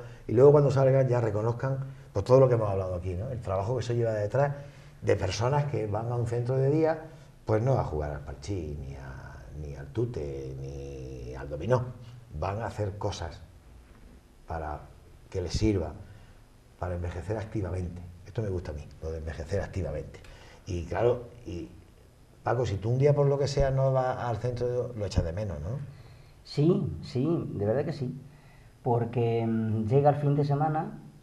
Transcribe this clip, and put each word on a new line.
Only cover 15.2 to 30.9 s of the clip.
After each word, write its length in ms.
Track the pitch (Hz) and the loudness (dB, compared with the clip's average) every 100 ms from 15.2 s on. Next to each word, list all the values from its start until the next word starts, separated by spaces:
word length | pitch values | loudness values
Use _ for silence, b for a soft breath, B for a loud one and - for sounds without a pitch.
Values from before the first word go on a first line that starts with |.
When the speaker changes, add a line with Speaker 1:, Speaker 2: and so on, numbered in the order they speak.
| - | -10
Speaker 1:
que 100 | 95 | -6
les 120 | 87 | -4
sirva, 400 | - 110 101 76 - B B B B B - - - | 2 2 2 -2 -8 B B B B B -20 -20 -10
para 160 | 92 | -6
envejecer 420 | 87 87 87 92 110 | -4 -4 -6 -4 -6
activamente. 640 | 104 110 90 92 87 - - - - | -4 -4 -4 -4 -6 -8 -14 -16 -10
Esto 160 | - | -6
me 60 | 107 | -4
gusta 240 | 90 - | -4 -6
a 20 | |
mí, 100 | 76 73 - | -10 -12 -10
lo 80 | 80 | -8
de 60 | 80 | -8
envejecer 420 | 78 78 80 101 | -8 -8 -4 -4
activamente. 600 | 80 98 78 73 69 - B B B B - | -2 -4 -4 -6 -8 -14 B B B B -8
Y 180 | 87 82 | -6 -4
claro, 380 | 95 117 123 - - - | 2 2 2 -4 -16 -12
y 220 | 87 - - - - - - - - | -10 -10 -14 -20 -20 -20 -20 -20 -8
Paco, 240 | - 120 117 | -2 0 0
si 100 | 95 | -2
tú 140 | 107 | 0
un 80 | 127 | 4
día 160 | 143 | 4
por 120 | 143 143 | 6 4
lo 120 | 139 | 4
que 80 | 143 | 0
sea 240 | 143 139 | 2 2
no 220 | 135 135 | 4 2
vas 240 | 131 127 127 | 4 2 0
al 200 | 120 107 | -2 -2
centro, 540 | 123 120 123 123 117 107 | -2 -2 -2 -2 -4 -4
lo 100 | 98 | 0
echas 180 | 95 | 0
de 80 | 87 | 0
menos, 280 | 87 107 76 | -2 -4 -6
¿no? 180 | 80 139 143 B B B B B | -6 -6 -8 B B B B B
Speaker 2:
Sí, 480 | - - 156 196 - - | -8 2 4 4 0 -6
sí, 460 | - 123 147 165 - | -6 -2 0 0 -2
de 120 | 95 101 | -2 0
verdad 180 | 123 | 0
que 80 | 156 | 0
sí. 260 | 147 123 - b b b b b b | -4 -6 -6 b b b b b b
Porque, 640 | 131 120 113 123 117 117 113 | 0 2 2 0 2 2 2
mm, 400 | 113 110 107 107 | 0 0 0 4
llega 240 | 135 143 | 6 6
el 60 | 143 | 4
fin 180 | 139 | 2
de 100 | 143 | 2
semana 540 | 143 143 156 156 - | 2 2 2 0 -4